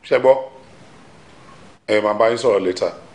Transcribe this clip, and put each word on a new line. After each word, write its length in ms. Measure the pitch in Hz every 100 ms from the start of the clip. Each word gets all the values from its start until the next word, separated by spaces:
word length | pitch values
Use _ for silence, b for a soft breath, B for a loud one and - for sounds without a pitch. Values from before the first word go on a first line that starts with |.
| -
Ṣé 140 | 131
gbọ́? 160 | 127 135 107 - - - - - - - - - - - - - -
Ẹ 140 | 107
máa 120 | 104
bá 140 | 104 113
yín 100 | 117
sọ̀rọ̀ 220 | 123 101 92
later. 260 | 87 90 - -